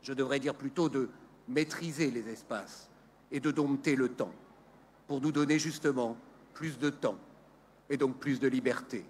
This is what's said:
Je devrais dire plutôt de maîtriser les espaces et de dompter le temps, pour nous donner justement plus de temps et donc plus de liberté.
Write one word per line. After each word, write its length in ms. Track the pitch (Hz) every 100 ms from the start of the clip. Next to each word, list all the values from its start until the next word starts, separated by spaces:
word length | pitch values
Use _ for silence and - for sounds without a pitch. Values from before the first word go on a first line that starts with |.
Je 120 | 131
devrais 260 | 135 131 139
dire 160 | 139 -
plutôt 340 | 139 139 160
de 200 | 135 120 - - - -
maîtriser 640 | 131 156 - 170 143 151
les 180 | 120 110
espaces 600 | 113 - 113 95 - - - - - -
et 80 | 143
de 120 | 143
dompter 440 | 143 147 139 156 135
le 140 | 127
temps, 240 | 123 98 - - - - - - - -
pour 140 | 143
nous 100 | 143
donner 280 | 147 147 151
justement 560 | 147 147 151 131 120 117 - - -
plus 240 | - 160 131
de 120 | 147
temps 280 | 143 127 98 - - - - - - -
et 80 | 139
donc 200 | 139 127
plus 220 | 147 127
de 80 | 131
liberté. 580 | 127 127 117 - 110 85